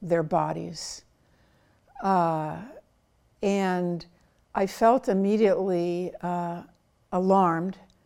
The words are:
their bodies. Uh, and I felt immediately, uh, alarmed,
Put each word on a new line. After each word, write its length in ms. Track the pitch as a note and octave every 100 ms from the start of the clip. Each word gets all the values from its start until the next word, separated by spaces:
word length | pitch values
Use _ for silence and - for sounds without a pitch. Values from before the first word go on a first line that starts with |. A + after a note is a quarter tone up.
their 200 | F3 E3+
bodies. 800 | D#3+ E3+ D#3 D#3+ E3+ D#3+ - - - _ _ _ _ _ _ _ _ -
Uh, 560 | G3 F#3+ E3+ D#3+ D#3 D#3+ A3+ D#4+ - _ _ _ _ _
and 640 | G3+ G3 F#3+ F3+ F3+ E3+ - _ _ _ _
I 120 | - G3
felt 420 | - A3+ C4 -
immediately, 1040 | F#3+ G3 G#3+ G#3+ F3+ F#3+ F3+ F3 F3 F3+ -
uh, 420 | F3+ F3 F3 E3+ - _ _ _ _
alarmed, 680 | F#3 F#3+ F#3+ F3+ E3 F#3 - - _